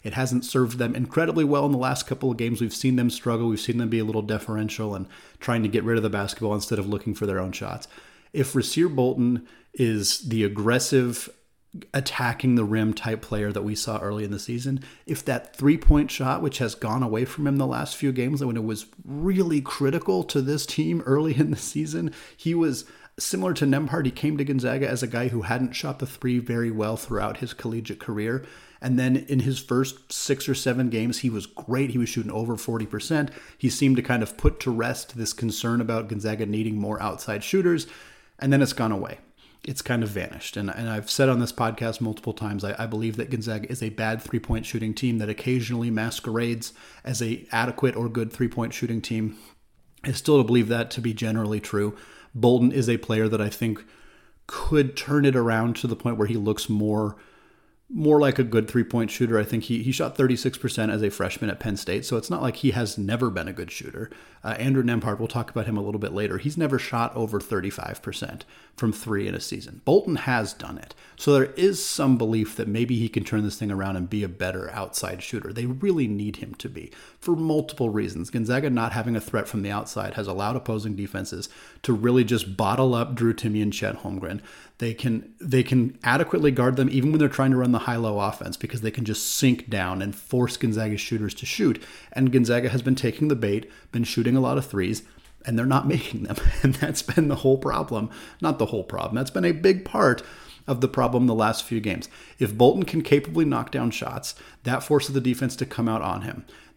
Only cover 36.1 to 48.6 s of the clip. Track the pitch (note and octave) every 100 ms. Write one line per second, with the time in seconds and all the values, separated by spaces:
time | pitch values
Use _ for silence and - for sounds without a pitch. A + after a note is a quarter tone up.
36.1 | G#2 G#2+ G#2+ G#2 G#2+ A2 G#2+ G2+ G#2 G2
37.1 | E2+ - G#2 - F#3+ F3 E3 - - -
38.1 | - _ - C#3 C#3 C3+ - A2+ G2 -
39.1 | - - _ - _ - C3+ - A#2+ G#2+
40.1 | G2+ F2 - - G2+ G2+ - A2+ A2 G#2
41.1 | - C3+ A#2+ A#2+ - A2+ A2 A#2 A2+ A2+
42.1 | G#2+ - G#2+ G#2 G2+ G2+ G#2 A2 A2 A2+
43.1 | G#2+ - B2 A2 G#2+ G#2 B2 A2 G#2+ A2
44.1 | A2+ - A#2 - A2+ - A#2 A2+ A2 B2+
45.1 | A#2 G#2+ G#2 C3 B2+ A2+ A#2+ A#2 G#2+ A#2
46.1 | - - A2+ A#2+ A#2 - - - - -
47.1 | A#2 A#2 A#2+ - A2+ B2 A#2+ C3 A2+ A#2
48.1 | A#2 A2+ - A#2+ -